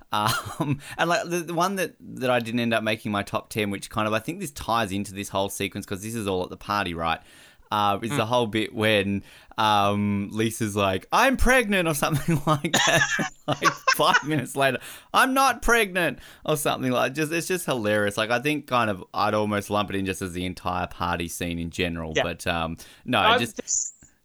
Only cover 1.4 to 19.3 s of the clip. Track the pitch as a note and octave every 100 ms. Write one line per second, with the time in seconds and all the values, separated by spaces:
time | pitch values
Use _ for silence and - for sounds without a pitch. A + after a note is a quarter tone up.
1.4 | D#3+ E3 F3+ G3 E3+ - - A2+ B2 B2
2.4 | A2+ A#2+ A#2 A2+ A2 A2 A2 G#2 G2 A2
3.4 | - A2+ G#2 G2 - A2+ G#2+ A2 B2 F3
4.4 | F#3 - - A2+ G#2+ G2 G2 F#2+ G2 G2
5.4 | G2 - G2 G#2 G2 G2 G#2+ A#2 G2+ F#2
6.4 | D2+ F2+ - G2+ F#2 E2 E2 E2 - -
7.4 | - _ - G#2 G#2 G2+ A2+ A#2 A2 B2
8.4 | A#2 A2 G#2+ - G#2+ G#2+ G2 G2+ - -
9.4 | - - G#2+ G#2 G2+ G2+ G#2 G2+ G2+ G#2+
10.4 | A2 A2 A2 G2+ G2 F#2+ - F#3 B3+ B3
11.4 | A#3 B3+ G#3 G3 E3 D3 D3+ D3 - E3
12.4 | - D3+ E3 - - D#3 - - - -
13.4 | - C#3+ - - - - D3+ G#4 D3 D#3
14.4 | - C3+ C3+ B2 - - - F#3+ C4 C4
15.4 | C4 - - A#3 G#3 F3+ D#3+ A#2+ - -
16.4 | - D3+ D3 - B2+ B2 B2 C3+ D3+ E3
17.4 | - F3+ - C3 G#2 G#2 G2+ G2+ A2 A#2+
18.4 | C#3 D3+ - B2 A2 F#2+ - - G#2